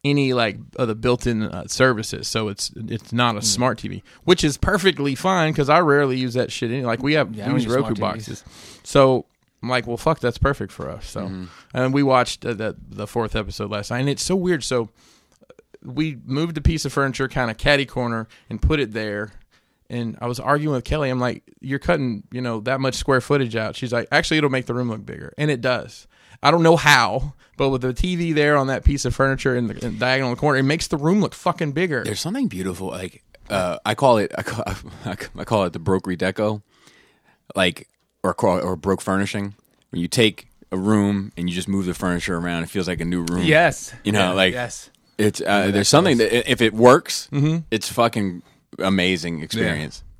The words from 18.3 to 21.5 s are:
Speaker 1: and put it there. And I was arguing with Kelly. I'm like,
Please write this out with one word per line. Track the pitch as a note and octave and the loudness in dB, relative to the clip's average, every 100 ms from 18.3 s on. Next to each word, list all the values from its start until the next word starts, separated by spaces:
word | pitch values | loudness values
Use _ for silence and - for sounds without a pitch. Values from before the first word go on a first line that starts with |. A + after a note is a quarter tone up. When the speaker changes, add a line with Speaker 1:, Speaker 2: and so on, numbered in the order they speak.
| - _ | -16 _
Speaker 1:
and | A2+ | -2
put | - D3+ | 0 0
it | A#2+ | -2
there. | A2 G#2+ G#2 G#2+ - _ _ _ _ _ | -4 -6 -6 -8 -12 _ _ _ _ _
And | A#2+ A#2 - | -8 -8 -6
I | A#2+ | -8
was | B2 | -6
arguing | - D3 D3+ C3+ | -2 0 0 -4
with | - | -2
Kelly. | D#3 C#3 | -2 -2
I'm | B2+ | -2
like, | B2 - _ | -2 -4 _